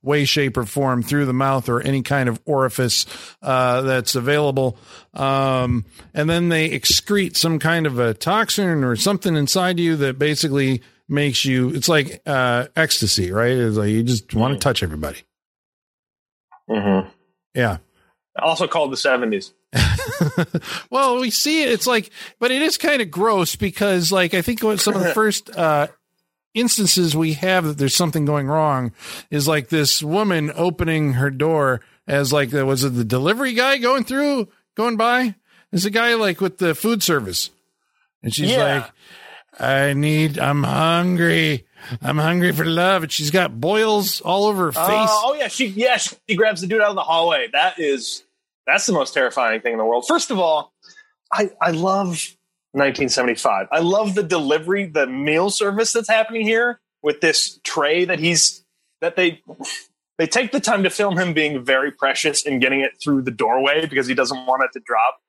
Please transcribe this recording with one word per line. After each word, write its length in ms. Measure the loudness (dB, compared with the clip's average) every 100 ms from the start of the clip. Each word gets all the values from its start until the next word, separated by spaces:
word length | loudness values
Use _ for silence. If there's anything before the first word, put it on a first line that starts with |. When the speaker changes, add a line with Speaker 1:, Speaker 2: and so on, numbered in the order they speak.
Speaker 1:
way, 220 | 0 0 2
shape, 300 | 0 0 -2
or 60 |
form 380 | -4 -2 0 0
through 220 | 0 0 0
the 60 |
mouth 360 | 0 2 0 0
or 100 | -2
any 200 | 0 -2
kind 260 | 0 0 0
of 120 | -2 -2
orifice, 580 | 0 0 0 0 0 -4 -10 -18 -12
uh, 380 | -2 2 2 2
that's 320 | 0 0 0
available. 640 | -2 0 2 2 2 -2 -4 -18 -20 -18
Um, 720 | -4 0 2 2 0 0 -2 -4 -16 -10
and 140 | -4 0
then 200 | 0 2
they 220 | 2 0
excrete 640 | 0 0 0 2 0 0 0
some 220 | 0 0
kind 280 | 0 0 0
of 120 | 0
a 140 | 0
toxin 680 | 0 0 0 0 0 0 2
or 100 | 0 0
something 400 | 0 0 0 0
inside 420 | 2 0 0 0
you 180 | 0 0
that 220 | -2 0
basically 640 | 0 0 0 0 0 -2 -6 _ _
makes 360 | -2 0 0 0
you, 220 | 0 0
it's 180 | -2 0
like, 320 | 0 0 -8 -4
uh, 400 | 0 2 0 -2 -2
ecstasy, 540 | 0 0 0 0 -2
right? 220 | 0 2
It's 240 | 2 0 0
like 140 | 2
you 120 | 2
just 320 | 2 -2 -2
wanna 220 | 0 0 0
Speaker 2:
Mm. 40 |
Speaker 1:
touch 220 | 0 0
everybody. 360 | -2 -6 -8 -10 _ _ _ _ _ _ _ _ _ _ _ _ _ -20 -6
Speaker 2:
Mm-hmm. 400 | -2 2 0 0 _ _ _ _
Speaker 1:
Yeah. 240 | -2 0 -2 _ _ _ _ _ -2
Speaker 2:
Also 280 | 0 0 0
called 260 | 0 -2
the 40 | 0
seventies. 560 | 0 0 0 -2 -6 _ _
Speaker 1:
<laughs> 100 | 0 2 2 -4 -4 -4 -2 -4 -4 -8 -12 -4
Well, 280 | 0 2 0
we 100 | -2
see 320 | -2 0 0
it. 80 | 0
It's 160 | 0 0
like, 240 | -2 -2 -16 -20 _
but 120 | -2
it 120 | 0
is 140 | 0 0
kinda 260 | 0 0 -2
gross 500 | 0 2 2 0 -2
because, 560 | -4 0 0 2 2
like, 220 | 2 2
I 80 | 0
think 200 | -2 -2
what 160 | 0 0
some 140 | 0
of 80 | 0
the 80 | 0
Speaker 2:
<laughs> 40 |
Speaker 1:
first, 360 | 2 0 0 -8 -2
uh, 320 | 2 2 0 -6 _ _ _ _ _
instances 640 | -2 0 2 2 2 2 2
we 160 | 0
have 300 | 0 0 2
that 140 | 0 0
there's 160 | 0 2
something 280 | 0 0
going 220 | 0 0 0
wrong 460 | 0 2 2 -2 -8 -16 -16 -6
is, 180 | -2 0
like, 200 | 0 0
this 340 | 0 2 0
woman 500 | 0 0 0 0 -2
opening 600 | -2 -2 0 -2 0 0
her 160 | 0 0
door 500 | 0 0 2 2 0 -6 _ -4
as, 260 | -2 2
like, 180 | 0 0
the, 140 | 0 0
was 180 | 2
it 60 | 0
the 140 | 0
delivery 500 | 0 0 0 0 0
guy 240 | 0 2 2
going 260 | 2 0
through, 440 | 0 0 0 0 -4 _ _ -2
going 200 | -2 2
by? 380 | 2 2 0 -4 _ _ _
There's 140 | -2 0
a 40 |
guy, 240 | 2 2
like, 260 | 2 0 0
with 180 | -2 0
the 160 | 0
food 280 | 0 0 0
service. 480 | 2 0 0 -6 -8 _ _ _ _ _ _ _
And 100 | -6
she's 160 | -2 0
Speaker 2:
Yeah. 120 | 2 2 0
Speaker 1:
like, 140 | -4 _ -20 -20 -20 -20 _ -4
"I 320 | 0 2 2
need, 440 | 0 2 2 0 0
I'm 240 | 0 0
hungry. 1040 | 0 0 2 2 2 2 2 2 0 -2 -8 _ -14 -8
I'm 180 | -4 0
hungry 340 | 0 2 0
for 120 | 0
love." 380 | -2 0 2 0
And 60 | -2
she's 180 | -4 0
got 300 | 0 0 -2
boils 600 | 0 2 2 2 0 -4
all 260 | -2 2 2
over 240 | 2 0
her 80 | 0
Speaker 2:
Uh, 80 | 0
Speaker 1:
face. 240 | 2 2
Speaker 2:
oh, 240 | 2 0
yeah. 140 | -2 -4
She, 180 | -4 -4
yeah, 300 | 0 0 2
she 400 | -2 -8 -6 2
grabs 240 | 2 0
the 60 | -2
dude 140 | 2
out 80 | 2
of 40 | 0
the 60 |
hallway. 460 | 0 2 2 0 0
That 260 | 0 0 0
is, 420 | -2 -2 -4 -12 _ _ _ _
that's 220 | -2 0 2
the 60 |
most 200 | 0 0
terrifying 480 | 0 0 0 -2 0
thing 120 | -2
in 60 | 0
the 60 |
world. 200 | 0 0 0
First 240 | -2 0
of 80 | 0
all, 340 | 0 0 -4 _ -20 -20 _ _ _
I, 180 | -2 -2 -2
I 120 | -2
love 480 | 0 0 0 -2 -4 -8 _ _ _ _
nineteen 360 | 0 0 0 -2
seventy-five. 580 | 0 0 0 0 0 0
I 80 | 0
love 340 | 2 2 0
the 80 | -2
delivery, 640 | 0 0 2 0 0 -4 -2
the 200 | -2 -2
meal 420 | -2 0 0 0
service 420 | 0 -2 0 0
that's 160 | -2 0
happening 340 | 2 2 -2
here 380 | 0 0 0 -4 _ _
with 180 | -4 0
this 380 | 2 2 -2 -6
tray 400 | -8 -2 0 2
that 160 | 0 0
he's, 440 | 0 2 0 -2 _ _ _ _
that 160 | -4 0
they, 260 | -2 -2 -20 -16 -12 -12 -14 _ _ -4
they 100 | -2
take 240 | 0 0
the 80 | -2
time 240 | 0 0
to 60 | 0
film 280 | 0 0 0
him 140 | 0
being 320 | 0 -2 -2
very 260 | 0 0 0
precious 560 | -2 -2 0 0 -2 -2
and 140 | 0
getting 200 | 2 2
it 100 | -2 -4
through 200 | -2 0
the 80 | -2
doorway 520 | -2 0 2 2 0 0
because 200 | -2 -2
he 80 |
doesn't 320 | 0 -2 -2 -2
want 160 | 0
it 80 | -2
to 60 | -6 -4
drop. 320 | 0 0 -2